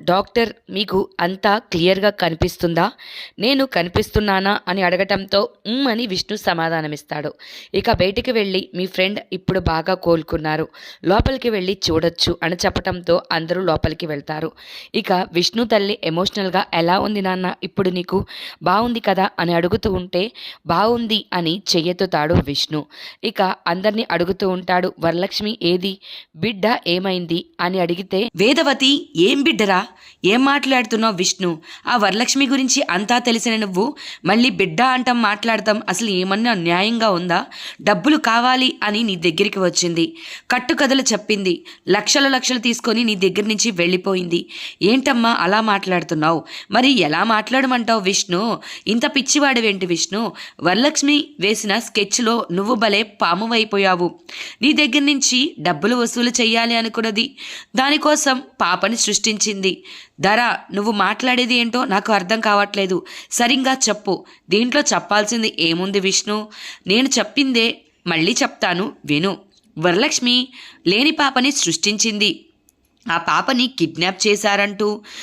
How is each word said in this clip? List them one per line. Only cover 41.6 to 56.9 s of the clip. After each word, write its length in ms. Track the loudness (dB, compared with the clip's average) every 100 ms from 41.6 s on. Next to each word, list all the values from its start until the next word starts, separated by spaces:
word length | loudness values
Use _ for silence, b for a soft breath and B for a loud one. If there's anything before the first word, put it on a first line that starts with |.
| B B 0
లక్షల 400 | 2 2 2 4
లక్షలు 300 | 2 0 0
తీసుకొని 460 | 0 -2 0 0
నీ 100 | 0
దగ్గర 320 | 2 0 0 -2
నుంచి 240 | 0 -2
వెళ్ళిపోయింది. 760 | 0 0 0 0 -2 0 -2 -4 B B B
ఏంటమ్మా 500 | 2 2 2 2 2
అలా 280 | 2 2 2
మాట్లాడుతున్నావు? 840 | 2 0 0 -2 0 0 2 0 -4 B B
మరి 200 | 2 4 4
ఎలా 240 | 2 2
మాట్లాడమంటావు 760 | 2 0 0 0 2 0 0 0
విష్ణు? 580 | 2 -2 0 -2 -2 -4 B B -2
ఇంత 200 | 0 0
పిచ్చివాడివేంటి 800 | -2 0 2 2 2 0 0 -2
విష్ణు? 460 | -2 -2 -4 -6 -8 B B
వరలక్ష్మి 640 | 0 2 2 2 2 0 0 -4
వేసిన 380 | -2 0 0 -2
స్కెచ్లో 680 | -2 -2 -2 0 0 0 -2
నువ్వు 220 | -2 0
భలే 280 | 0 2 2
పామువైపోయావు. 1160 | -2 -2 0 0 0 0 0 2 2 2 0 -4 -18 B B B
నీ 100 | 2
దగ్గర 300 | 2 2 2
నుంచి 540 | 2 2 2 0 0 -2
డబ్బులు 360 | -2 0 0 0
వసూలు 340 | 0 0 0
చెయ్యాలి 460 | 2 2 2 2 0
అనుకున్నది, 600 | -2